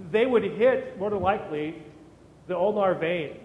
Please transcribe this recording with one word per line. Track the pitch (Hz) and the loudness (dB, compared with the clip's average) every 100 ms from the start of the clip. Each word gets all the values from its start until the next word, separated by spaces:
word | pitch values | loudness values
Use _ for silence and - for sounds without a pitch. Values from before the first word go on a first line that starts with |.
| 180 | -2
they | 214 262 | 0 4
would | 233 | 2
hit, | 196 175 254 254 - - | 0 2 4 2 -2 -6
more | 208 | -4
than | 202 | 0
likely, | 180 208 - 151 151 170 - - - - - - - | 0 0 -2 -6 -6 -8 -16 -20 -20 -20 -20 -14 -6
the | 180 | 0
ulnar | 196 208 190 | 0 2 2
vein, | 147 160 175 143 - | 2 0 -2 -4 -10